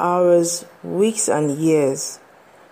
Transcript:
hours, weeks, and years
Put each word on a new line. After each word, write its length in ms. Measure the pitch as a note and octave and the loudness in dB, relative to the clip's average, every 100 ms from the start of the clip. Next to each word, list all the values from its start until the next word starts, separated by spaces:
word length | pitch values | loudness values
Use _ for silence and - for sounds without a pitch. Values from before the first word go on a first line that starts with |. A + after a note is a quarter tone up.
hours, 680 | F3 F3+ F3+ F3 E3+ - - - | -2 2 4 4 2 -4 -12 -18
weeks, 440 | F3 E3+ A3 A3 - | -8 -2 0 0 -2
and 220 | D3+ D3+ C#3 | -2 -2 -2
years 640 | D#3+ D#3 C#3 D3 - - - - - - - | 0 2 0 -2 -8 -14 -20 -20 -20 -20 -20